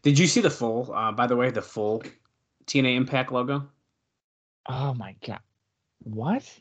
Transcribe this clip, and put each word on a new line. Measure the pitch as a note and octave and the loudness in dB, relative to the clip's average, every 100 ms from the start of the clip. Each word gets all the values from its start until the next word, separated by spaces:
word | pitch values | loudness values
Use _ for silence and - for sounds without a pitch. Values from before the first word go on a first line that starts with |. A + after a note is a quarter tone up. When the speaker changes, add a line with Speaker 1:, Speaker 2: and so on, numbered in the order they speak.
Speaker 1:
Did | D3 C#3+ | 4 6
you | F3+ | 6
see | - | 4
the | F#3+ | 2
full, | - A#2 A2+ B2 | 0 -2 -2 -4
uh, | G2+ A2 | -2 -2
by | G#2+ B2 | 0 0
the | A#2+ | 2
way, | B2+ | 2
the | A2 | -2
full | - - G#2 A2 - - _ _ _ _ - | -6 -4 -2 -2 -6 -20 _ _ _ _ -2
T | C#3+ | 0
N | C3 | 2
A | B2+ | 2
Impact | C3 C3+ C3 | 0 0 0
logo? | B2+ B2 C#3+ C#3 _ _ _ _ _ _ _ _ _ - | -2 0 -4 -6 _ _ _ _ _ _ _ _ _ -10
Speaker 2:
Oh | C3 C#3 | -4 -4
my | B2 F#2+ G2 | -4 -8 -14
god. | - G2 _ _ _ _ _ _ | -12 -12 _ _ _ _ _ _
What? | - G#2+ C3 B3 - - | -12 -6 -2 -2 -4 -20